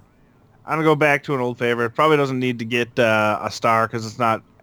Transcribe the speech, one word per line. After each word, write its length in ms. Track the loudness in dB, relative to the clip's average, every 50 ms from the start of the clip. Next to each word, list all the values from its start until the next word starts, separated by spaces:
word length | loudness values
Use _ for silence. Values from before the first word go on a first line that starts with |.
| -12 _ _ _ _ _ _ _ _ _ _ _ -8
I'm 120 | -6 -4 0
gonna 60 | 2
go 120 | 2 2
back 280 | 2 2 2 2 0 -2
to 120 | -4 -4
an 60 | -4
old 160 | -4 -4 -4 -2
favorite. 320 | -2 -2 0 0 -2 -2
Probably 260 | 0 2 2 4 4 2
doesn't 220 | 2 0 -2 -2
need 180 | -2 -2 -4 -4
to 60 | -6
get, 320 | -4 -2 -2 -4 -2 0 2
uh, 420 | 2 4 4 2 2 2 0 -2
a 100 | -4 -8
star 360 | -6 -2 0 2 2 2 2 0
'cause 180 | -4 -8 -10
it's 120 | -10 -6 -2
not 220 | -2 0 0 -2 -6 _ _ _